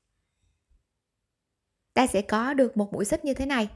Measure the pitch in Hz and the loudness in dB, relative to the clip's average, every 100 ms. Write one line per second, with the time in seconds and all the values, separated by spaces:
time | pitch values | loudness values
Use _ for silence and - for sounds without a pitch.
0 | _ _ _ _ _ _ _ _ _ _ | _ _ _ _ _ _ _ _ _ _
1 | _ _ _ _ _ _ _ _ _ 233 | _ _ _ _ _ _ _ _ _ 0
2 | 254 196 208 214 247 277 233 208 202 - | 2 2 0 0 0 2 2 0 -4 -4
3 | 208 311 302 262 269 262 214 | -2 -2 -2 -4 -2 -2 -2